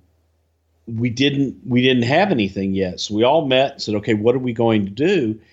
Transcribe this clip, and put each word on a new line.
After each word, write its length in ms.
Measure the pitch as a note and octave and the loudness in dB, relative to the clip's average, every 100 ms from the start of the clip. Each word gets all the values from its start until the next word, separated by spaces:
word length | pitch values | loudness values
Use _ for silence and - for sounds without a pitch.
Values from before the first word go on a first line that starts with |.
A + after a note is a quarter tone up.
| _ _ _ _ _ _ _ _ - | _ _ _ _ _ _ _ _ -12
we 220 | A2+ A#2+ | -4 -4
didn't, 580 | A2+ C#3 C#3 C3+ - - | 0 0 0 -2 -4 -2
we 140 | B2 | 2
didn't 220 | B2+ B2+ | 2 2
have 280 | A#2 D3+ G3+ | 2 2 2
anything 420 | C#3+ G2 G2 G2 | 0 -2 -2 -4
yet. 280 | F#2+ F#2 F2 | -2 -2 -4
So 140 | - G#2 | -6 0
we 80 | |
all 220 | A#2+ D#3+ C#3+ | 2 2 2
met 280 | B2+ C3+ | 2 0
and 80 | - | -2
said, 140 | - G#2 | -6 -4
"Okay, 180 | A2 | -2
what 200 | G#2+ A2 | 0 2
are 60 | C3 | 0
we 140 | B2+ | -2
going 320 | A2+ A#2 A2 G2 | 0 2 2 0
to 60 | |
do?" 500 | G2+ D#3+ G3 A2+ A2 - | -2 0 0 -2 -6 -12